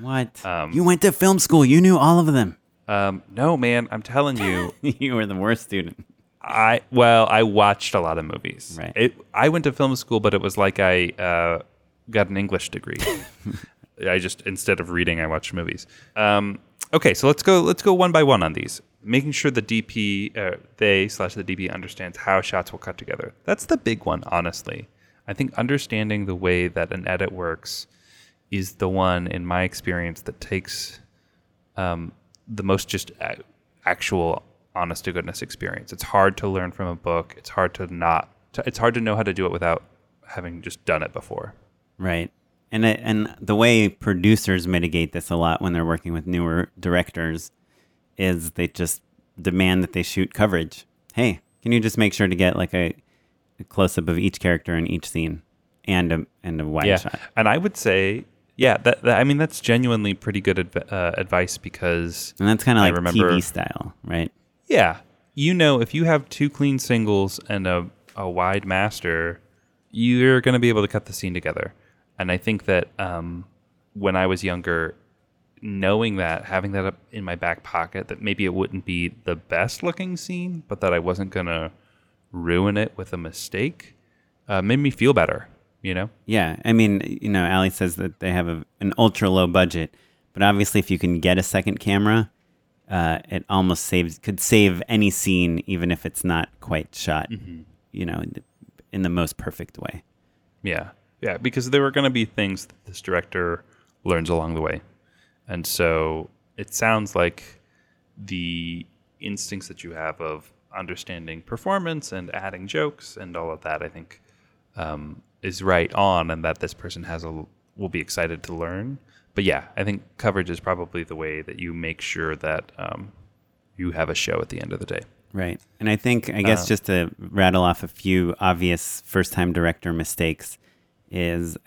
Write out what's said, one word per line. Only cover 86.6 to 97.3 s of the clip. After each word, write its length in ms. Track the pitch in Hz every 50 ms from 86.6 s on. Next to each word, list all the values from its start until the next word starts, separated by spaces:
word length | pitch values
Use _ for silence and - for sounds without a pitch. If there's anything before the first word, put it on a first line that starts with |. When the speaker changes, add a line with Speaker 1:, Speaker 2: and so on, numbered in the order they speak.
| -
Speaker 1:
I 80 | 113 113
mean, 440 | 113 110 104 101 98 - - - -
you 80 | - 107
know, 160 | 101 95 87
Allie 240 | 85 92 92 95 95
says 260 | - - 98 87 82 90
that 220 | 92 90 - -
they 120 | 95 92
have 160 | 90 90 87 85
a, 180 | 82 80 71 - _ -
an 140 | 101 98 - -
ultra 320 | 117 107 - - 110 95
low 180 | 92 92 90 90
budget, 460 | 87 95 92 87 - 85 78 - _ _ _ _ _ _ _ _ -
but 80 | 95 98
obviously 360 | 101 101 101 104 - - 104
if 100 | 90 -
you 80 | 95 85
can 200 | - 87 87 85
get 180 | 78 90 90 92
a 60 | 92
second 360 | - - 95 - 107 95 -
camera, 520 | - 104 98 98 104 107 110 113 104 - _ _ _ _ _ _ _ _ _ _ _ -
uh, 300 | 95 90 82 80 80 - - -
it 160 | 95 95 - -
almost 360 | 98 95 92 92 87 - -
saves, 320 | - - 90 87 82 78 -
could 200 | - 110 98 87
save 420 | - - 117 107 104 98 90 85 - -
any 200 | 117 107 104 98
scene, 540 | 92 - - 98 92 90 90 85 82 82 -
even 260 | - 95 85 87 87
if 140 | 85 - -
it's 180 | 92 - - -
not 260 | 90 85 82 82 - _ _
quite 340 | - - 85 80 80 - -
shot, 340 | - - 82 78 78 - -